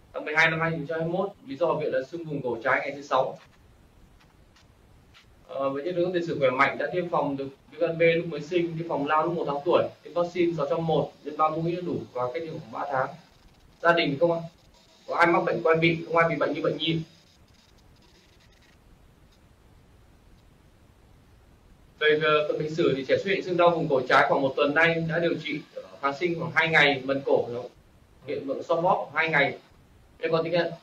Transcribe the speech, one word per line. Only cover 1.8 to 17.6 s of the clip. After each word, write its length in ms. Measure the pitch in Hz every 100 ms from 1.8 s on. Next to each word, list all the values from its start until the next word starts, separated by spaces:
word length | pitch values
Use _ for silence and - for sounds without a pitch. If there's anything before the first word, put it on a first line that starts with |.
| 147
là 100 | 131 131
sưng 160 | 170
vùng 180 | 160 139
cổ 160 | 127 110
trái 160 | 131 143
ngày 120 | 143 143
thứ 60 |
sáu. 360 | 139 135 - - - _ _ _ _ _ - _ _ _ _ _ _ _ _ - - - _ - -
Ờ, 240 | 131 139
bệnh 140 | 139
nhân 100 | 170 175
có 60 | 180
tiền 140 | 175 160
sử 120 | -
khỏe 120 | 175
mạnh, 260 | 127 - -
đã 80 | -
tiêm 160 | 180 170
phòng 280 | 160 143 135
được 120 | 135 - -
viêm 100 | 151
gan 180 | 165 165
B 40 | 165 165
lúc 100 | 165
mới 140 | 147
sinh, 380 | - 175 165 160
tiêm 100 | -
phòng 180 | 139 143
lao 160 | 156
lúc 140 | 170 160
một 80 | 143
tháng 120 | 139
tuổi, 180 | 175 143 - -
tiêm 120 | -
vaccine 380 | 170 175 180 170 156
sáu 100 | 143
trong 160 | 165 160
một, 260 | 147 - -
tiêm 120 | 143 151
ba 120 | 156
mũi 280 | 160 170 180
đã 40 | 170
đủ 100 | 113 -
và 100 | 123 123
cách 80 | 165
ly 60 | 160
khoảng 240 | - 110
ba 140 | 139 143
tháng. 160 | 131 135 - - _ _ _ - -
Gia 100 | 170
đình 240 | 170 147 139
không 120 | 170
ạ? 60 | 170 - _ _ _ _ _ -
Có 100 | 151
ai 100 | 170
mắc 180 | 170
bệnh 180 | 160 117
quai 140 | 160 160
bị, 280 | 165 160 -
không 100 | 165
ai 120 | 165
bị 80 | 147
bệnh 160 | 139
như 100 | 156
bệnh 140 | - 147
nhi. 240 | 160 160 - _ _ _ _ _